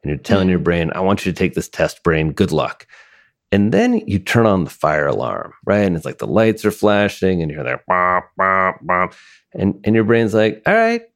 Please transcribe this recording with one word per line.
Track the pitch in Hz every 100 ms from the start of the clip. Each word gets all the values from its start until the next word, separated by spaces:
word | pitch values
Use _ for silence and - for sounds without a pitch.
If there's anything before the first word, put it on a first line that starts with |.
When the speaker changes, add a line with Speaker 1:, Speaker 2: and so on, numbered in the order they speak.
Speaker 1:
And | 73
you're | 76
telling | - 101 92
your | 90
Speaker 2:
Mm. |
Speaker 1:
brain, | 78 85 80 -
"I |
want | 95 101 95
you |
to | 82
take | 92
this | - -
test, | - 80 -
brain. | - 80 78
Good | 73 95
luck." | 78 64 - - - _ _ _ _ _
And | 98 104
then | 185 247 226 -
you | 98
turn | - 120 113
on | 95
the | 76
fire | - 76 76 71
alarm, | 53 60 50 - - -
right? | 104
And | 101 82
it's | 67
like | -
the | 55
lights | 87 113 107
are | 107
flashing | - 104 104 101 - 98 92
and | 80
you | 76
hear | 64
that | 64 -
bop, | 92 90 90 - -
bop, | 95 95 92 -
bop. | 82 90 90 - - - _
And, | - 95 -
and | 107
your | 113 107
brain's | 117 113
like, | 107 110 - -
"All |
right | 214 226 233 226